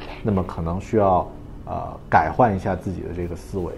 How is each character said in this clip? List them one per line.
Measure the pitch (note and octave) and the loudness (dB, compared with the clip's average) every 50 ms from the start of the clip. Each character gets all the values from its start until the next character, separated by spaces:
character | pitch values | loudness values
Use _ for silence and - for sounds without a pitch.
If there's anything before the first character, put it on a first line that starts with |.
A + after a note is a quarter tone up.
| - - - - | -12 -12 -12 -4
那 | - A2 | -2 0
么 | G2+ F#2 | 2 2
可 | F2+ F2+ - - | 0 -2 -4 -4
能 | E2 E2 E2+ F#2+ | -4 -2 -2 -4
需 | - - A#2+ A2 | -4 2 4 4
要， | G2+ F#2+ F2+ E2+ D#2+ - - - - - - - - | 6 6 6 4 2 0 -8 -14 -14 -14 -14 -12 -10
呃， | - F2 E2+ E2+ E2+ - - - - | -6 -6 -6 -6 -8 -10 -12 -4 4
改 | - E2 D#2+ D#2+ | 4 4 4 4
换 | D#2+ - - A2 G2 | 4 4 4 4 4
一 | F#2 | 0
下 | - F#2+ F#2 | 0 -2 -2
自 | F2 - G2+ | -2 -2 -4
己 | F2 F2 | -6 -6
的 | D#2+ E2 E2 | -6 -6 -6
这 | F2 F2 | -4 -4
个 | E2+ E2+ | -4 -6
思 | - - - - F#2+ | -8 -10 -8 -6 -4
维， | F2 D#2+ D#2+ | -4 -4 -6